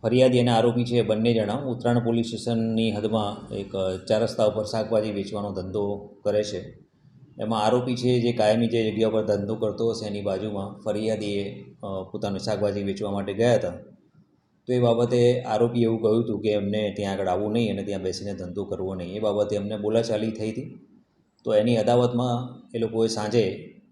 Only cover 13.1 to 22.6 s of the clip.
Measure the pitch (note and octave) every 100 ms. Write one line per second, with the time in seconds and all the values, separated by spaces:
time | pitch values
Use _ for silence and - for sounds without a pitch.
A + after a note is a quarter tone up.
13.1 | G2+ G2 G2 A#2 A2 F2 E2+ - - _
14.1 | _ _ _ _ _ - B2 A#2+ A#2 A#2+
15.1 | B2 A#2+ B2+ A2+ G#2+ A#2+ B2 A2+ A2+ A2
16.1 | A2+ A#2 G2+ G#2+ G#2 G2 G#2+ G#2 G2 G2+
17.1 | G2 F#2+ F2+ G#2+ A#2 A2 G2 G2 F#2+ F#2
18.1 | F#2 G2+ F#2+ F2+ F#2 F#2+ F#2 F#2+ F#2 F2+
19.1 | G2+ G#2+ G2+ G#2 G#2 G2+ G#2+ G#2 A2+ A2+
20.1 | G#2+ A2 A2 G#2+ A2+ - - - _ _
21.1 | _ _ _ A2+ G#2+ A2+ A#2 G#2+ A#2+ B2
22.1 | A#2+ B2 A#2+ B2+ -